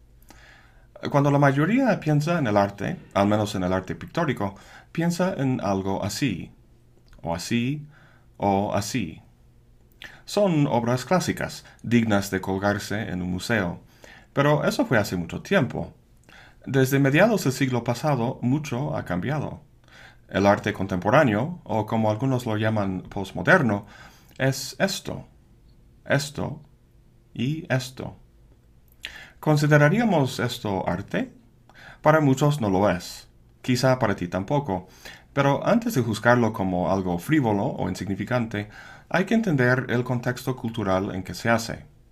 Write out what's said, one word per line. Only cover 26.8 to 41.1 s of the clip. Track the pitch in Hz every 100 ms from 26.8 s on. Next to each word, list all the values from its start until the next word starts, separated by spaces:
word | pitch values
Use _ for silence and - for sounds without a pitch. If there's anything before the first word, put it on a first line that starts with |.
| _ _ - _ _
y | - 123 156 -
esto. | 131 - - - - - _ - _ _ _ _ _ - - - -
¿Consideraríamos | - 151 151 151 147 202 233 170 131 -
esto | 123 - 110 92 -
arte? | 90 101 - 262 - - _ _ - - -
Para | 151 156
muchos | 147 131 147 147
no | 107
lo | 92 101
es. | 90 - - - _ _ _
Quizá | - 127 131 127
para | 113 98
ti | 87
tampoco. | 90 98 147 - 92 - - - - -
Pero | - 139 139 -
antes | 226 233 123
de |
juzgarlo | 110 107 120 123 113
como | 110 95 90 82
algo | 98 92 87
frívolo | - 156 120 101
o | 120 - 95
insignificante, | 92 95 95 101 123 113 104 104 - - - -
hay | 165 190
que |
entender | 226 214 143 123 127 -
el | 120
contexto | 123 123 123 123 - 131
cultural | 117 113 101 92 101